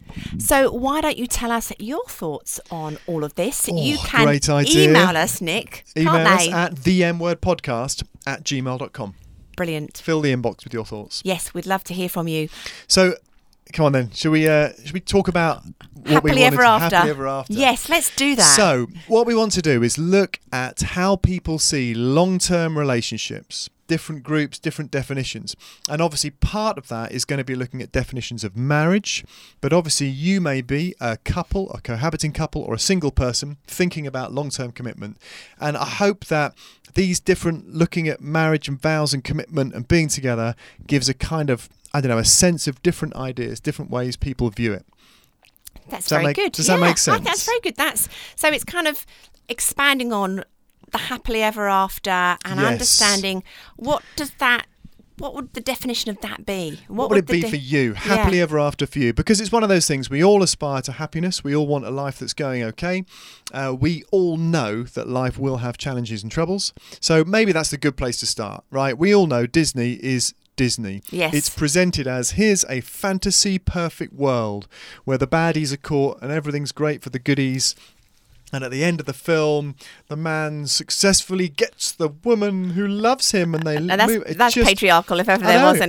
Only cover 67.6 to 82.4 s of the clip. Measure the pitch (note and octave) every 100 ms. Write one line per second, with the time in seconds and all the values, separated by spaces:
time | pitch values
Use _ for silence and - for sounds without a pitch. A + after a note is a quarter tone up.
67.6 | D3+ C#3 D3 - C3 - A2 - G#2 G2
68.6 | - C3+ C#3 A#2+ F#3+ G3+ E3+ A#2+ A#2+ E3
69.6 | D3 B2+ A#2+ A#2+ C3 B2+ - - _ -
70.6 | B2 A2+ G2+ G2 - E3+ E3 D3 - -
71.6 | D3 E3+ F3+ D#3 B2+ B2+ A#2+ - G#3+ F#3+
72.6 | - C3 - - G3 F#3+ G3+ - G3+ F#3
73.6 | - F3+ E3 - D#3+ C3+ C#3 B2 G#2+ G2+
74.6 | - - - - - C3 C3 E3 E3 D#3
75.6 | C#3+ C#3 - C#3+ C#3 - B2+ D#3 D3 D3
76.6 | C#3+ - D3+ B2+ B2+ B2 C3 C#3 C3+ C3
77.6 | - - - _ _ _ _ - - C#3
78.6 | B2+ C3+ E3+ E3 C#3 C3 - D#3+ D3+ D3
79.6 | C#3+ - - - - D#3 D#3+ D#3 D3+ D3+
80.6 | C#3+ - - - G3 F#3+ - F#3+ F3+ C#3+
81.6 | A3+ - - - D#3 D3+ A#3+ A3